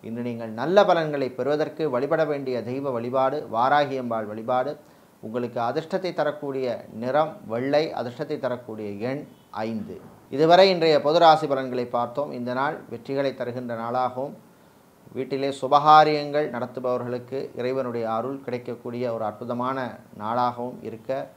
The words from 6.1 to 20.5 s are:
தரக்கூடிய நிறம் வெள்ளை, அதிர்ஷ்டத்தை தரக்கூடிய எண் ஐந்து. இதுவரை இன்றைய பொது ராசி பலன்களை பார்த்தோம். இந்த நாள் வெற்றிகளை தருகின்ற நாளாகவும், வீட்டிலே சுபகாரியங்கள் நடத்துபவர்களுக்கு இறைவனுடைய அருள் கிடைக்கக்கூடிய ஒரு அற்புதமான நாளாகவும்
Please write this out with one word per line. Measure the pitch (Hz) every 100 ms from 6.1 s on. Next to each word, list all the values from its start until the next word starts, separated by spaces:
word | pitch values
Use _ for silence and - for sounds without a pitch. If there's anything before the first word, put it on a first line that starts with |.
| 170
தரக்கூடிய | 147 147 143 135 127 107 - 110
நிறம் | 123 139 156 - 101
வெள்ளை, | 117 135 147 160 -
அதிர்ஷ்டத்தை | 120 135 147 143 127
தரக்கூடிய | 120 - 110 104 101 117
எண் | 139 - - _ - 110
ஐந்து. | 113 92 87 - - - 135
இதுவரை | 160 175 196
இன்றைய | 180 160 147 143
பொது | 165
ராசி | 170 151 151
பலன்களை | 135 131 123 120 123
பார்த்தோம். | 120 131 147 127
இந்த | 120 127
நாள் | 143 160 -
வெற்றிகளை | 117 - 135 139 127
தருகின்ற | 123 123 123 113
நாளாகவும், | 117 127 127 127 139 - - _ - _ _ _ - 120
வீட்டிலே | 131 135 139 135
சுபகாரியங்கள் | 131 143 151 156 156 151 147 147 151
நடத்துபவர்களுக்கு | 120 123 131 127 123 123 123 123 135 - -
இறைவனுடைய | 123 135 123 117 113 113
அருள் | 123 135 127
கிடைக்கக்கூடிய | 120 120 117 123 120 123 113
ஒரு | 107
அற்புதமான | 107 123 120 123 135 123 101 - 101
நாளாகவும் | 107 120 123